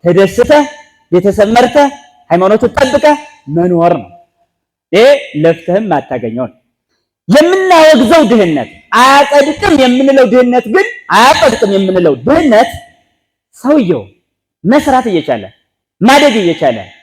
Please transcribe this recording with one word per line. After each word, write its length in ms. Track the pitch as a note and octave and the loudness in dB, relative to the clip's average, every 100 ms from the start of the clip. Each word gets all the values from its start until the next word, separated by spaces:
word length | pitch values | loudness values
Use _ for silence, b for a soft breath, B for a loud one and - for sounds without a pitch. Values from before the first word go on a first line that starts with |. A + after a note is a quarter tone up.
ተደስተህ 600 | E3+ F3 G3 - B3 D4 C#4+ - _ _ _ | 0 0 0 0 0 2 0 -10 _ _ _
ቤተሰብ 360 | F3 G3 G3 G#3 | -2 -2 -2 0
መርተህ 400 | A3+ A#3+ D4 C#4+ C#4 - _ _ | 2 2 2 -2 -4 -20 _ _
ሃይማኖትን 420 | E3+ F#3 - A#3+ | -2 0 0 -2
ጠብቀህ 440 | - C4+ C4+ - G3 - - - | -2 -2 0 0 0 -6 -20 -8
መኖር 460 | D#3 F3+ F3 E3+ | -4 -2 0 0
ነው። 140 | E3+ - - _ _ _ _ _ _ _ | -2 -8 -20 _ _ _ _ _ _ _
ይሄ 120 | F3+ B3+ C#4+ - D3 | 2 2 2 -2 -4
ለፍተህም 480 | E3 D#3+ - F#3 A3 | -2 -2 -4 -4 -2
አታገኘው 540 | D3+ - B2+ A2+ A#2 B2+ | -6 -6 -10 -8 -8 -10
ነው። 100 | _ _ _ _ _ _ _ - | _ _ _ _ _ _ _ -2
የምናወግዘው 960 | A#3+ E4 F#4+ F#4+ F4 D#4 D4+ A3+ E4 B3+ | 2 2 0 2 4 4 4 2 2 2
ድህነት 440 | A3+ F#3+ D3 A2+ - _ A3 | 2 0 -2 -8 -14 _ 0
አያጸድቅም 760 | B3+ C#4 C#4 C#4+ C#4 D4 G4+ D4+ | 2 2 2 0 0 -2 -2 0
የምንለው 480 | B3+ B3 C#4 C4+ B3 | 2 0 2 2 2
ድህነት 360 | B3 B3 B3 A#3 | 2 0 -2 -2
ግን 200 | D#4 G#4+ - - | -4 -4 -8 -4
አያጸድቅም 580 | F3+ B3 D#4 D4 A3+ G3+ | 2 2 2 0 0 -2
የምንለው 420 | G3 F#3+ F#3 E3+ C3 | -2 -2 0 0 -2
ድህነት 540 | C#3+ D#4 D#4+ G#3+ B3+ - - _ _ _ _ _ _ _ | -2 0 2 2 0 -4 -18 _ _ _ _ _ _ _
ሰውየው 460 | B3+ D4+ F#3+ D3 G2 _ _ _ _ _ | -2 -2 0 -6 -8 _ _ _ _ _
መስራት 420 | E3+ C#4 D4 C4 B3 | -2 -2 0 -2 -2
እየቻለ 380 | F3 - A#2+ F#2+ _ _ _ _ _ | -4 -4 -6 -8 _ _ _ _ _
ማደግ 340 | A3 C4+ C#4+ A3+ | 2 2 2 0
እየቻለ 420 | F3 D#3+ D3 A2+ F#2+ - | -4 -2 -4 -4 -12 -20